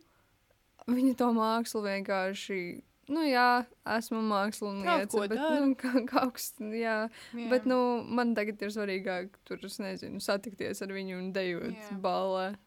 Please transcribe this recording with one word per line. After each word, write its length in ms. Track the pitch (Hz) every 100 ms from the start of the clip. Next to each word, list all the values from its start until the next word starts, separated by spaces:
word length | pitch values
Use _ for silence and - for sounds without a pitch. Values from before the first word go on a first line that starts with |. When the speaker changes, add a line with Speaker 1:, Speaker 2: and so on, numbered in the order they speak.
| _ _ _ _ _ _ _ -
Speaker 1:
viņa 300 | - 247 262
to 120 | 247 247
mākslu 540 | 226 220 226 233 220
vienkārši, 800 | 208 196 196 190 190 196 - 196 175 - - _ -
nu 140 | 294
jā, 420 | 311 247 247 247 247 - -
esmu 340 | 220 226 226
māksliniece, 640 | 220 202 208 208 208 196 196 330
Speaker 2:
Kaut 80 | 208
ko 100 | 220
Speaker 1:
bet, 120 | -
Speaker 2:
daru. 260 | 226 311 269
Speaker 1:
nu, 160 | 277 262
<laughs> 40 |
ka-, 220 | 254 254
kaut 280 | 233 - 254
kas, 140 | - - -
jā. 380 | 214 220 226 220 226 - -
Speaker 2:
Jā. 200 | 233 233
Speaker 1:
Bet, 200 | 254 254
nu, 100 | 254 247 240
man 280 | - 240 240
tagad 260 | 220 208 208
ir 100 | 202
svarīgāk 640 | 214 202 190 190 180 185 -
tur, 200 | - 175
es 140 | 196 -
nezinu, 420 | 196 180 - 202
satikties 640 | - 202 214 196 - 196
ar 80 | 196
viņu 280 | 196 190 185
un 100 | 185
dejot 380 | 190 185 170 -
Speaker 2:
Jā. 260 | 220 214 196
Speaker 1:
ballē. 500 | 190 180 190 190 185 208